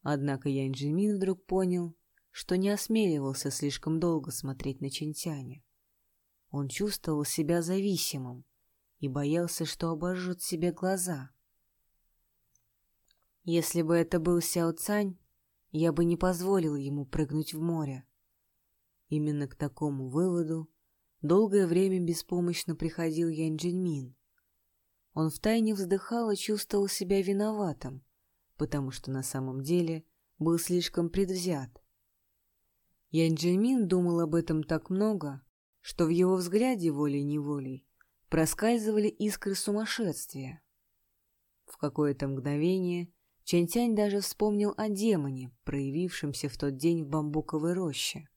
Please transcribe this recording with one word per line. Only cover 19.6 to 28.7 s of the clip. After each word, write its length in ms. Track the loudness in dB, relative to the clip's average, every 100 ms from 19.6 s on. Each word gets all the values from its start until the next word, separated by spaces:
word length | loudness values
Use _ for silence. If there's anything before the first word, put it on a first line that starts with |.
| -6 -2 -4 -2 -2
выводу 600 | 0 2 0 0 -4 -6 _ _ _ _ _
долгое 440 | 4 6 6 4 4
время 360 | 4 4 2
беспомощно 720 | 0 -2 -2 0 0 -2 -4 -4
приходил 540 | -4 -2 -2 0 0
Янь 260 | 0 0 0
Джиньмин. 640 | -2 0 0 -2 -6 -14 _ _ _ _ _ _ _ _ _
Он 160 | 0 0
втайне 440 | 0 2 4 2
вздыхал 560 | 0 0 0 0 -2 0
и 60 | -2
чувствовал 540 | 0 -2 0 0 0
себя 320 | -2 0 2
виноватым, 840 | 2 0 0 0 -2 -4 -8 -12 _ _ _ _ _ _
потому 340 | -4